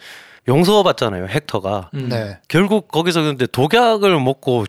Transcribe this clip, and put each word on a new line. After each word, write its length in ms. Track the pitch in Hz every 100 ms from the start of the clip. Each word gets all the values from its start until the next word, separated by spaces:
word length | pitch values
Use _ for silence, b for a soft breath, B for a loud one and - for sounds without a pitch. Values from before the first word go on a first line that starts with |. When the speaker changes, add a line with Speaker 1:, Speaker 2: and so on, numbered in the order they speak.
| B B B B -
Speaker 1:
용서받잖아요, 760 | 139 180 208 180 - 117 92 95
헥터가. 640 | 131 - 107 92 101 90
Speaker 2:
음. 140 | 143 127
Speaker 3:
네. 300 | 120 104 98 -
Speaker 1:
결국 400 | 156 196 214 -
거기서 340 | 151 175 165
근데 240 | 151 135 123
독약을 720 | - 147 226 240 220 202 165
먹고 480 | 131 135 - 120